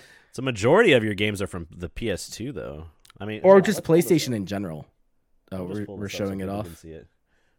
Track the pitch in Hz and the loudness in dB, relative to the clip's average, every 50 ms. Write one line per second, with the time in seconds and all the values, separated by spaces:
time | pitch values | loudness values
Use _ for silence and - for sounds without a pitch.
0 | - - - _ _ _ - - 127 135 120 95 104 127 165 185 233 185 135 117 | -12 -20 -20 _ _ _ -12 -8 -6 -6 -4 0 2 4 4 6 6 6 4 4
1 | 107 107 101 90 104 107 104 95 98 - - 87 82 - - 87 87 85 - - | 4 2 -2 0 -2 -2 -2 -4 -6 -6 -6 -12 -12 -12 -12 -12 -12 -12 -10 -8
2 | 117 107 90 - - - - - 110 139 127 87 57 62 71 76 80 80 _ _ | -6 -6 -6 -6 -8 -14 -12 -12 -12 -10 -10 -10 -12 -12 -12 -14 -16 -18 _ _
3 | _ _ _ - 101 107 107 110 - 185 196 196 185 220 185 135 - - 160 175 | _ _ _ -12 -10 -10 -8 4 8 10 10 10 8 6 -2 -4 0 2 4 4
4 | 170 - 180 147 - 127 120 104 95 87 101 98 101 85 78 73 - _ _ _ | 4 4 2 0 2 -2 -4 -4 -4 -6 -6 -6 -6 -8 -10 -12 -14 _ _ _
5 | _ _ _ _ _ _ _ _ _ - 95 92 90 90 98 104 101 98 98 101 | _ _ _ _ _ _ _ _ _ -14 -10 -10 -8 -8 -8 -8 -8 -10 -10 -10
6 | 101 98 - - 101 98 98 98 95 92 98 104 107 85 80 - - 82 80 78 | -10 -10 -6 -6 -6 -6 -4 -6 -6 -6 -6 -8 -8 -10 -12 -18 -18 -18 -18 -18
7 | - _ _ _ _ _ _ _ _ _ _ | -20 _ _ _ _ _ _ _ _ _ _